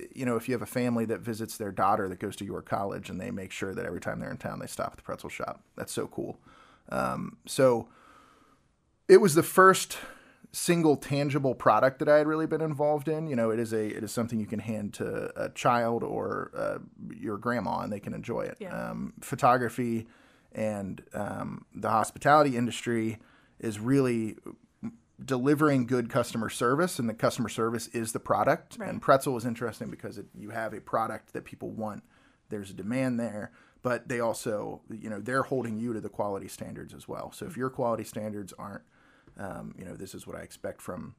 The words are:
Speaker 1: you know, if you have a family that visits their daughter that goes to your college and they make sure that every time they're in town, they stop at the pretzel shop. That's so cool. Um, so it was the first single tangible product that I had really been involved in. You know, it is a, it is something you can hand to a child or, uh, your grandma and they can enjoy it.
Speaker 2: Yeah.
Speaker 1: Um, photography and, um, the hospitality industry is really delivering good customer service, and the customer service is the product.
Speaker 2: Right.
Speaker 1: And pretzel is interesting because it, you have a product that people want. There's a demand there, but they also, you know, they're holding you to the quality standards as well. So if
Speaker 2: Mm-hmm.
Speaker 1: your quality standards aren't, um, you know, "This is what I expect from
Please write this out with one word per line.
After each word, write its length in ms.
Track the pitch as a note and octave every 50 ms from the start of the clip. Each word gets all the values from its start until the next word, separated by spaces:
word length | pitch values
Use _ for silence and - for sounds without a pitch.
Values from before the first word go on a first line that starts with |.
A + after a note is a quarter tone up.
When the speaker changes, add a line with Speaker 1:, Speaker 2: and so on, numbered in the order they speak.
| - - -
Speaker 1:
you 100 | - C3
know, 120 | B2 A#2
if 120 | A2+ - -
you 60 | B2
have 80 | A2 G#2
a 40 |
family 380 | - - B2 B2 B2 A#2 A#2 A2+
that 160 | G#2+ A2+ F2+
visits 380 | - A#2 A2+ G#2 A2+ G#2 - -
their 120 | A2 G2 F#2
daughter 360 | G2+ F#2+ G2 G#2 G#2+ G2 F#2
that 100 | F2+ -
goes 160 | A2 G2+ -
to 80 | - G2+
your 160 | F#2+ F2+ F2+ -
college 480 | - A2+ A2 G2+ G2 F#2+ - F#2 F#2+
and 100 | F#2 F2+
they 100 | F#2 G2
make 220 | F#2+ F#2+ F#2 F#2 -
sure 220 | - G2+ G2 F#2
that 100 | F#2 F2+
every 160 | E2+ F2 D#2+
time 180 | - - A2 A#1
they're 120 | - -
in 80 | - -
town, 200 | - - - -
they 80 | F2
stop 260 | - - - - - -
at 40 |
the 60 | - -
pretzel 260 | - - - - -
shop. 340 | - - - - - - _ _ _
That's 160 | - B2 - -
so 140 | A#2+ G#2+
cool. 340 | - - A#2 A2 - - - _ - - - - - - _ _ -
Um, 480 | - B1+ B1+ B1+ C2 - - - - - -
so 420 | - - - C3+ B2+ A#2+ A2+ A2 - - - - - - - - - _ _ _ _ _ _ _ _ _ _ _ _ _ _ _ -
it 120 | F#3 G#3
was 140 | A3 F#3 C#3+
the 80 | E3 D3+
first 560 | - - - F#3 F#3+ F#3 - - - - - - - - - - - - _ - - -
single 440 | - - - F3 E3+ D#3+ D#3 C#3
tangible 580 | C3+ - - C#3 C#3 C#3+ D3 C3+ D3+ C#3 C3+ A#2+
product 440 | - - C3 G#2+ A2 B2 C3+ - -
that 100 | D#3 D3
I 80 | D3 D3+
had 80 | D3+ D3+
really 180 | D#3 D#3 D#3+
been 140 | D3+ D#3+ D3+ D#3+
involved 460 | D#3 D3 C3+ D3 D3 D3+ D3 C#3+ D#3+
in. 180 | D#3 D#3 D#3+
You 100 | D#3 C3+
know, 140 | A#2+ A2+ A2+
it 80 | A2 A#2
is 140 | A#2 G#2+ A2+
a, 100 | A2 G#2+ G#2+ -
it 80 | - G#2+
is 80 | G#2 -
something 260 | B2 A2+ A#2 A#2+ A2
you 60 | G#2
can 140 | - A#2 G#2
hand 340 | G2+ A#2 A2 G#2+ G#2 G2+ -
to 360 | - G#2 - G#2+ A2 - - - - -
a 60 | -
child 520 | - - - C#3 A#2+ A#2+ A#2 A#2 A#2 A#2 -
or, 480 | F#2+ G#2+ A2 G2+ G#2 G#2 - - - -
uh, 240 | - - - F#2+ - - - - - - - -
your 240 | - - A2 G2+
grandma 440 | G2+ A2+ B2 A#2+ A#2+ F#2+ F#2 F2+ F2
and 120 | F#2+ G#2 G#2
they 80 | G2
can 140 | - - -
enjoy 280 | A2 A2 - - - -
it. 140 | - - -
Speaker 2:
Yeah. 300 | G#3 F3+ - - A#2 A#2
Speaker 1:
Um, 220 | A2+ A2+ C3 - - -
photography 840 | - - A#2 A2+ - B2+ B2 B2+ B2 A2 - - B2 A#2+ A#2 A2 A2 - - - - - _ _ _ _ -
and, 500 | A2 A2 G#2+ G#2 G2+ G2 F#2+ G2 - - - -
um, 540 | - G2+ G2+ G2+ G2+ G2 - - - - _ -
the 160 | - G#2+ G#2+
hospitality 680 | A2 A2 G#2 - - - - C#3+ D3 D3+ D3 C#3+ B2
industry 640 | A#2 A#2+ A2+ G#2+ - - B2 A#2 A2+ A2 A2 G#2 - - - _ _ _ _ _ -
is 220 | - A2+ G#2 G#2
really 560 | G#2+ B2 C#3 C#3 C3 B2 A#2+ A2+ A2+ G#2+ - - - - - - _ _ _ _ - A2+ - - _ _ _ - B2+
delivering 600 | B2 C3 B2 B2 C#3+ D3+ C#3 D#3 D3+ C#3 C3 A#2+
good 240 | A2+ C3 B2 A#2 A2+
customer 380 | - B2+ A#2 - - A#2 A2 G2
service, 480 | - - B2+ A#2+ C3+ D3 F3+ F3+ - -
and 100 | A#2+ A2+
the 60 | A2
customer 340 | - - B2 - - A#2 F#2+
service 400 | - - A2 A2+ A#2 A2+ - -
is 240 | - A#2 A2+ A2 -
the 80 | -
product. 560 | - - G#2+ G2+ G#2+ C3+ D#3 - - - - A#3
Speaker 2:
Right. 100 | G3+ -
Speaker 1:
And 120 | A2 A2
pretzel 360 | - - C#3 C3+ - D3 B2+
is 80 | A#2 A2+
interesting 440 | B2+ A2+ - B2 A2+ G#2 - A2+ G2
because 280 | - - - G#2 F#2+ G2+
it, 80 | F#2 - - -
you 120 | G#2 G#2
have 240 | A2 A2+ A2+ G#2+ G#2
a 60 | F#2+
product 520 | - - - A#2 A2 A2 A2 A2 - _ -
that 120 | - -
people 260 | - - - A2 A2
want. 320 | G#2+ A2 A2 G#2+ G#2 - - _ _ _ _ _ _ _ _ -
There's 200 | A2 G#2 G2+ G2
a 40 | F#2
demand 440 | F2+ F#2 G#2 B2 C3 C3 C3 B2 A#2
there, 320 | A#2 A2 G2+ G#2 G2 - - - - _ _ _ -
but 260 | B2 A#2+ A#2 - -
they 120 | B2+ A#2+
also, 600 | A#2 A2+ G#2 - - B2 G#2+ G#2 A2 G#2+ F#2+ - - -
you 180 | A2+ G#2+ - G#2+
know, 120 | G#2+ G2+
they're 220 | G#2 B2 B2+ C3+ B2
holding 360 | - C#3+ C3 A#2 A#2 G#2+ G#2+
you 140 | A#2 B2 A2
to 60 | G#2+
the 80 | G2 G2+
quality 380 | - - G#2+ G#2 G2 G2 - -
standards 440 | - - A2 - - - - - -
as 160 | C#3 - -
well. 240 | - - - - -
So 140 | - -
if 60 | - -
Speaker 2:
Mm-hmm. 80 | A#2
Speaker 1:
your 100 | B2+ C3
quality 340 | C3 - B2+ A#2 A2+ A2 G#2+
standards 480 | - - A#2 G#2+ G#2+ G#2 G#2 G2+ F2+ - -
aren't, 240 | - G2+ G2+ - - _ _ _ _ _ _ _ _ - - -
um, 360 | G#2 F#2 - - A1 G#1+ - -
you 60 | F#2
know, 100 | F#2+ G#2
"This 180 | - F#2+ F2+ -
is 120 | F#2 -
what 100 | F#2 -
I 40 | -
expect 400 | - - - - - G2 - - -
from 320 | - F#2 F#2 - - -